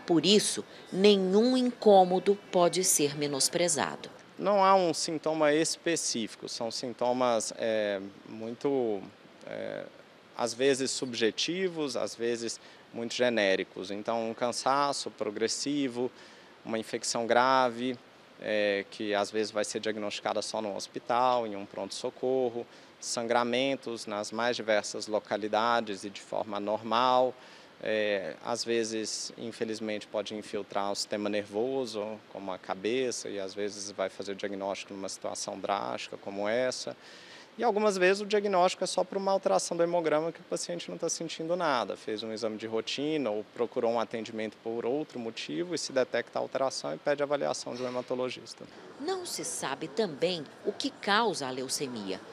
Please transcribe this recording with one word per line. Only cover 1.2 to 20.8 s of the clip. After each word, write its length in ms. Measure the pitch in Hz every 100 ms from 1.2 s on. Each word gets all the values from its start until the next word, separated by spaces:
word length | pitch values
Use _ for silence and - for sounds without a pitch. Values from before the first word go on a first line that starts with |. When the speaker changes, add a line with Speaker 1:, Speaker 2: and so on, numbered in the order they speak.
| 185 196 240 254
Speaker 1:
incômodo 800 | 247 - 214 196 185 185 180 202 -
pode 320 | - 175 170
ser 320 | 185 - 143 147
menosprezado. 920 | 147 139 - 170 170 151 90 73 - - - -
Speaker 2:
Não 280 | 175 202
há 100 | 190
um 220 | 196 180 151
sintoma 580 | - 156 160 156 151
específico, 960 | 151 160 - 170 165 - 120 107 - 107
são 220 | - 117
sintomas, 840 | - 131 113 120 123 127 113 - -
é, 460 | 117 110 104 101 98 98 -
muito, 720 | 110 113 120 143 139 117 101 101 - - - -
é, 400 | 53 73 50 50 - - - - -
às 200 | 117 117
vezes 340 | 135 131 131
subjetivos, 1040 | - 131 113 113 - - 175 190 165 147 113
às 200 | 104 -
vezes 440 | 117 117 113 - - - -
muito 220 | 113 117 -
genéricos. 760 | 123 117 98 95 90 - 95
Então, 400 | 101 104 117 113
um 60 | 113
cansaço 760 | 123 113 131 139 143 135 -
progressivo, 1000 | - 110 104 110 - 139 147 139 120 123 - - - - -
uma 140 | - 113
infecção 480 | 107 117 - 123 113
grave, 720 | 117 127 131 127 117 127 123 - - - -
é, 460 | 104 107 104 101 98
que 240 | - 107 101
às 160 | 104
vezes 200 | 110 104
vai 140 | 107 104
ser 140 | 113
diagnosticada 640 | 110 107 104 - 107 104
só 180 | - 110
no 140 | 107
hospital, 720 | 101